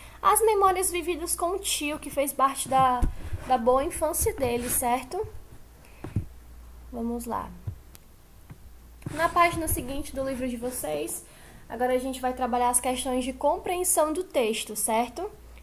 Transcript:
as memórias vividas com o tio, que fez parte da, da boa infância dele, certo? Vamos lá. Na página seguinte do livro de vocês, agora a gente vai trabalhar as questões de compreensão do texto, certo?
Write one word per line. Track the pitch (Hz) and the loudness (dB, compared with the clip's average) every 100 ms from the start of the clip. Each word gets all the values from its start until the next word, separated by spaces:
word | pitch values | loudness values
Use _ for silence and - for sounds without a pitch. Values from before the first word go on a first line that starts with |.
| - - | -18 0
as | - 427 | 4 6
memórias | 440 415 381 370 381 | 6 6 6 4 0
vividas | 349 320 302 339 | -2 -2 -4 -4
com | - 349 381 | -2 -2 -2
o | |
tio, | - - 294 302 | -2 -2 -2 -4
que | 277 | -4
fez | 277 277 | -2 0
parte | - 269 269 240 | 2 2 2 2
da, | 262 262 247 - - - - - | 4 6 4 2 0 -6 -4 0
da | 254 | 2
boa | 233 262 | 6 4
infância | 320 - 311 330 440 | 2 -2 -2 0 0
dele, | 302 254 240 240 | 0 0 0 -2
certo? | - 240 254 254 370 440 - - - - - - - - - - - - - - - - | 0 2 0 0 -6 -6 -8 -14 -18 -18 -20 -20 -14 -6 -6 -6 -12 -18 -18 -18 -18 -14
Vamos | 240 233 240 233 | -8 -6 -6 -6
lá. | 208 - 180 - - - - - - - - - - - - - - - | -6 -8 -10 -12 -12 -14 -20 -20 -20 -20 -20 -20 -18 -18 -20 -20 -14 -6
Na | 302 339 | 0 4
página | 349 339 330 320 | 6 4 4 -2
seguinte | 330 247 277 - | -2 -4 -6 -6
do | 262 | -4
livro | 269 247 254 | -4 -2 -4
de | 240 | -4
vocês, | 247 254 294 151 330 - - - - - - | -6 -4 -4 -4 -4 -8 -12 -20 -20 -18 -10
agora | 233 247 | 0 2
a | 254 | 2
gente | 269 254 | 0 -2
vai | 254 | -2
trabalhar | 254 247 247 247 | -2 0 2 2
as | 247 | 2
questões | 262 254 269 254 | 0 -2 0 0
de | 247 | -2
compreensão | 262 294 359 - 359 359 349 311 | 0 2 2 0 0 2 4 4
do | 311 | 0
texto, | 370 285 220 226 - 214 | -2 2 2 0 -4 -4
certo? | - 220 247 - 415 - - - | 0 2 0 -4 -8 -10 -20 -20